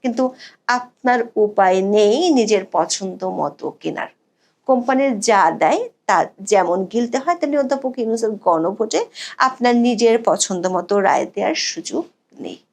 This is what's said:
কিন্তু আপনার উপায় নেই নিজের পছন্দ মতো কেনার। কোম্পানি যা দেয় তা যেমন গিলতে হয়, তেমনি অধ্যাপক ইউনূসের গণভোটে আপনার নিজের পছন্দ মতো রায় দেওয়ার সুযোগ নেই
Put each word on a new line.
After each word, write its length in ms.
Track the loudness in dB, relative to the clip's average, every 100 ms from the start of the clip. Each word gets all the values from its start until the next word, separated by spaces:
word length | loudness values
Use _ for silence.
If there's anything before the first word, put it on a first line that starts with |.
কিন্তু 200 | -4 -2 -2 -4 -20 _ -4 -4
আপনার 420 | -4 _ 0 0 0 0 0
উপায় 320 | 2 2 2 2 2
নেই 220 | 4 2 2 2
নিজের 260 | 2 0 0 -2
পছন্দ 460 | -2 -4 -8 -8 -8 -4
মতো 280 | -6 -6 -12 -8
কেনার। 280 | -10 -8 -12 _ _ _ _ _ 0
কোম্পানি 360 | 0 2 0 0 0 2
যা 140 | 4 4 2
দেয় 200 | 2 2 -4 _ 0
তা 100 | 0 0 _ 0
যেমন 260 | 2 2 -2 -2
গিলতে 240 | -2 -2 -2
হয়, 140 | -2 -2
তেমনি 180 | 0 0
অধ্যাপক 300 | 0 -2 -4 -4
ইউনূসের 320 | -4 -2 -4 -2 0
গণভোটে 560 | 2 0 -2 -2 -2 -4 -10 -18 -2 -2
আপনার 260 | 2 2 4 2
নিজের 280 | 4 4 4 2
পছন্দ 340 | 0 -2 -2 -2 -2
মতো 180 | 0 2 2
রায় 180 | 2 -2
দেওয়ার 240 | -4 -4 -2 -6
সুযোগ 340 | -8 -8 -8 -8 _ _ -16
নেই 140 | -14 -14 _